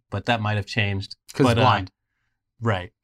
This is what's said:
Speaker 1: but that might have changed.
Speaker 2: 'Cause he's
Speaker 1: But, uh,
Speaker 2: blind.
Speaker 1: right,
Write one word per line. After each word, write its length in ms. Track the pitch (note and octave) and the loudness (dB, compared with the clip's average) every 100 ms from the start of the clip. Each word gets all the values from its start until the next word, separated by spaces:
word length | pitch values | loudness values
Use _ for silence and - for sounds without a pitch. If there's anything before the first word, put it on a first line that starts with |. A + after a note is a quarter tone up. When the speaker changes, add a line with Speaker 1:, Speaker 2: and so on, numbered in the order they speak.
| _ | _
Speaker 1:
but 160 | G2+ - | -8 -2
that 140 | A#2 | -2
might 160 | G#2+ G#2+ | -2 -4
have 100 | - | -4
changed. 500 | - G2+ G2 - - - | -2 -2 -2 -8 -16 -8
Speaker 2:
'Cause 120 | - C3 | 0 2
he's 80 | |
Speaker 1:
But, 40 | A2+ | 4
uh, 40 | |
Speaker 2:
blind. 280 | B2 G#2 F#2 _ _ _ _ _ _ _ | 4 2 -2 _ _ _ _ _ _ _
Speaker 1:
right, 320 | A2+ F#2+ F2+ _ | -4 -4 -6 _